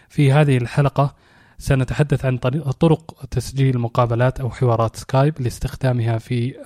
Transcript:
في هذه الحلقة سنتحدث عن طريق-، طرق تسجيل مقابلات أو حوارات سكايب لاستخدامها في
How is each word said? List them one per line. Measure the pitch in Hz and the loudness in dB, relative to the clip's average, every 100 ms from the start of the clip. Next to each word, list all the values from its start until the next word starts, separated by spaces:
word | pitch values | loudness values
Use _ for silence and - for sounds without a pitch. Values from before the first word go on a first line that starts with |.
| _ | _
في | - 139 | 0 4
هذه | 139 147 127 | 4 4 2
الحلقة | 120 - 143 - 139 - _ _ _ - | 0 0 0 2 -2 -2 _ _ _ -10
سنتحدث | - 135 127 123 147 139 135 | -2 0 0 -2 0 0 -2
عن | 127 | -2
طريق-، | 127 147 139 | -2 -2 -4
طرق | - 165 156 - - 127 | 0 2 2 -2 -18 -6
تسجيل | 127 - 135 131 123 | -6 -4 0 0 0
مقابلات | 117 - 120 117 127 - | -2 0 0 2 0 0
أو | 127 | -8
حوارات | - 127 113 113 - | -2 0 2 0 -4
سكايب | - 135 143 156 | -2 2 2 0
لاستخدامها | 120 - 127 - 127 123 113 113 | -6 -4 -8 -4 -2 0 -2 -2
في | - 123 123 - | -4 -4 -4 -6